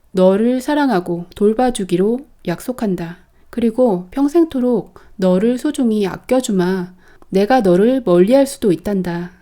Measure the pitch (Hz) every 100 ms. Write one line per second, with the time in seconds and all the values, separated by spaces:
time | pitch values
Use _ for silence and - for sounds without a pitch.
0 | _ 185 185 196 233 254 254 294 277 185
1 | 175 170 175 - 208 220 254 240 185 175
2 | 202 247 294 _ - 170 - 240 214 175
3 | 170 170 _ _ _ - 233 220 247 180
4 | 180 277 285 339 320 269 247 226 - -
5 | - - 190 185 226 247 302 294 240 214
6 | 196 180 - 254 254 190 180 190 180 -
7 | _ - - 190 208 262 196 175 220 262
8 | 254 175 190 269 269 - 220 160 208 196
9 | 180 170 180 -